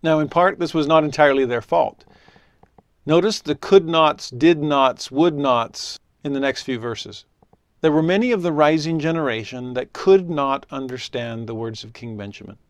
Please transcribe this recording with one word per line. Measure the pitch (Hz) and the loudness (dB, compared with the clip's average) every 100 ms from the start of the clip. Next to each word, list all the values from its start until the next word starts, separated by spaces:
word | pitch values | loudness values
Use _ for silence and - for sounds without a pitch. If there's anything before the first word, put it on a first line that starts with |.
Now, | 165 156 | 2 0
in | 151 | 2
part, | 165 180 - | 2 2 0
this | 170 | -2
was | 160 147 | -2 4
not | 160 | 4
entirely | 151 131 147 135 | 2 4 4 4
their | 131 120 | 0 -2
fault. | - 170 139 - _ _ _ _ _ _ _ _ _ _ - | -2 -2 -2 -6 _ _ _ _ _ _ _ _ _ _ 0
Notice | 165 190 214 | 2 2 -2
the | - | -6
could | 143 - 196 165 | -6 6 6 6
nots, | 165 156 147 - | 2 2 0 -10
did | 127 156 165 | 2 4 4
nots, | 147 143 135 117 - | 2 2 2 0 -8
would | 135 175 147 | 0 0 2
nots | 139 123 113 - - - _ _ | 0 0 0 -8 -14 -14 _ _
in | 147 | -6
the | 139 | -2
next | 139 131 | -2 -4
few | - 127 | -6 -6
verses. | 117 113 - 107 - _ _ _ _ _ | -6 -10 -12 -18 -20 _ _ _ _ _
"There | 160 | 0
were | 151 | 2
many | 160 190 247 | 2 0 0
of | 226 | 0
the | 175 | -2
rising | 147 151 160 151 165 | 2 4 2 0 -2
generation | 151 165 147 113 104 123 123 | -2 -2 -2 -4 -6 -12 -8
that | 123 127 | -8 -8
could | - - 190 175 | -4 4 4 4
not | 156 139 139 - | -4 -2 -2 -6
understand | 139 131 123 - 123 117 113 113 | -10 -10 -10 -8 -8 -8 -8 -8
the | |
words | 113 113 110 | -8 -8 -10
of | 113 | -16
King | 117 120 110 | -16 -14 -12
Benjamin." | 101 - - - _ | -12 -14 -18 -20 _